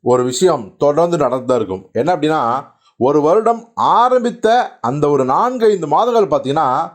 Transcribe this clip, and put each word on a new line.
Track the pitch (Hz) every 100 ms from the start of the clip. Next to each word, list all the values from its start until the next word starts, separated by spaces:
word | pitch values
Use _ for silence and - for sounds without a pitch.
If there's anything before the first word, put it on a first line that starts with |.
ஒரு | 120 123
விஷயம் | 127 127 185 147 98 _
தொடர்ந்து | 143 147 175 170
நடந்துதான் | 131 127 120 123
இருக்கும். | 101 95 -
என்ன | 110 143 175
அப்படின்னா, | 151 156 117 127 147 _ _ _
ஒரு | 123 151
வருடம் | 147 202 220 233 - -
ஆரம்பித்த | 127 190 254 247 233 233 220 240 220 -
அந்த | 117 143 147
ஒரு | 143 127
நான்கு, | 147 233 254 220
ஐந்து | 196 156
மாதங்கள் | 156 233 233 190 147
பாத்தீங்கன்னா | 131 151 143 135 170